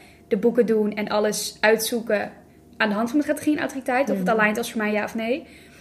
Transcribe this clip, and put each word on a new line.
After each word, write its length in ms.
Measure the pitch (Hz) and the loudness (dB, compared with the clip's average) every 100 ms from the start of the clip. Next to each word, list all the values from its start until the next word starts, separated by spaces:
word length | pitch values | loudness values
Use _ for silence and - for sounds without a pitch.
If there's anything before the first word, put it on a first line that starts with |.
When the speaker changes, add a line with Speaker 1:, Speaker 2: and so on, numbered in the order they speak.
| - - - | -20 -20 -4
Speaker 1:
de 80 | 208 | 0
boeken 300 | 233 233 214 | 2 2 2
doen 280 | 220 208 214 | 2 0 -2
en 140 | 208 | -2
alles 480 | 208 214 208 - - | 0 0 -2 -6 0
uitzoeken 680 | 214 220 220 240 - 208 208 - - - - - | 4 4 2 -4 -2 -2 -2 -12 -20 -20 -20 0
aan 120 | 220 | 0
de 60 | 202 | 2
hand 140 | 233 | 0
van 100 | 294 | 0
de 60 | 294 | 0
strategie 280 | 302 302 302 | -2 0 -2
en 60 | |
autoriteit. 500 | 262 269 247 247 277 | -2 -6 -2 -2 0
Of 60 | 196 | 0
het 100 | 185 | 0
Speaker 2:
Mhm. 100 | 226 | 2
Speaker 1:
aligned 200 | 214 214 | 2 0
was 140 | 233 | -4
voor 100 | 226 | -4
mij, 100 | 214 | -2
ja 120 | 214 214 | -2 -4
of 100 | 226 | -6
nee. 300 | 226 277 - - - - | -4 -4 -6 -20 -20 -20